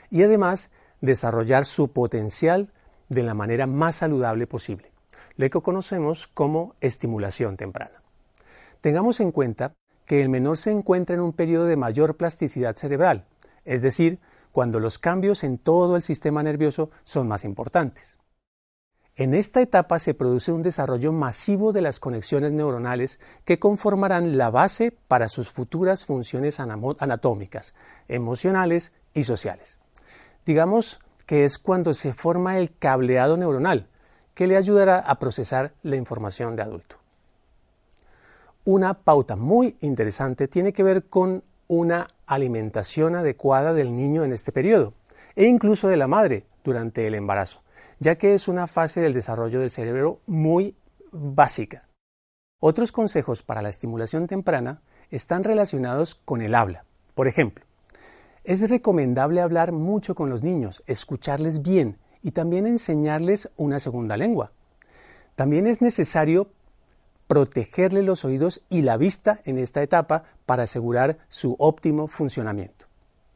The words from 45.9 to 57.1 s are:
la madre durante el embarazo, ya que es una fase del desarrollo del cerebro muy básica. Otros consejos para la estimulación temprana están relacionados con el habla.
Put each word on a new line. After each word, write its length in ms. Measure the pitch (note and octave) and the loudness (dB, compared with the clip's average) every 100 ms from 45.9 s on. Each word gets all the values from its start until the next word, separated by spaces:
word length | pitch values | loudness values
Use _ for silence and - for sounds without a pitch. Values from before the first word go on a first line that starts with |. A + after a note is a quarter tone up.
| F3 | 2
la 100 | C3+ | 4
madre 380 | F#3+ G3 A2 - _ | 4 2 0 -6 _
durante 420 | - B2 A#2 A2 A2 | -4 -2 -4 -4 -4
el 80 | |
embarazo, 480 | G#2+ G2+ G2 F#2+ - _ _ - - | -2 -2 -2 -4 -8 _ _ -20 -4
ya 160 | D3 E3 | 0 2
que 180 | G3+ | 4
es 140 | G3+ - | 2 2
una 200 | F3+ F3 | -4 -2
fase 340 | - D#3+ - | -2 -2 0
del 120 | E3 | 0
desarrollo 460 | B2+ G#2+ A2+ A2+ B2+ | 0 -4 -4 -2 -2
del 100 | B2+ | -4
cerebro 520 | - A#2 B2 D3+ G#3 - | -4 -6 -2 -2 -4 -6
muy 500 | D#3+ D#3 E3+ G3+ - _ _ G4 | -2 2 2 0 -6 _ _ -20
básica. 720 | E3+ C#3+ C#3 C#3 - G#2+ C3+ _ _ _ _ _ _ _ _ | -12 -2 2 2 2 -10 -12 _ _ _ _ _ _ _ _
Otros 320 | D#3 D#3+ A#3 | 0 2 0
consejos 500 | - G#3+ D#3+ C3 A#2 | -2 -2 -2 -4 -6
para 180 | - G#2+ | -8 -8
la 60 | G#2 | -8
estimulación 600 | - A#2 A2+ A2+ D#3 E3+ | -8 -10 -8 -6 -4 -4
temprana 520 | G3 F#3 D3 A#2+ D3+ _ _ _ | -4 -2 -2 -2 -10 _ _ _
están 320 | B2+ - F3 | -10 -4 -2
relacionados 720 | G3+ G#3+ G3+ C#3 B2 C3 E3 - | 0 0 0 -2 -2 -2 -4 -6
con 260 | - B2 | -8 -4
el 140 | G#2+ A#2 | 0 2
habla. 300 | G#2 F2+ - _ _ | 2 -2 -16 _ _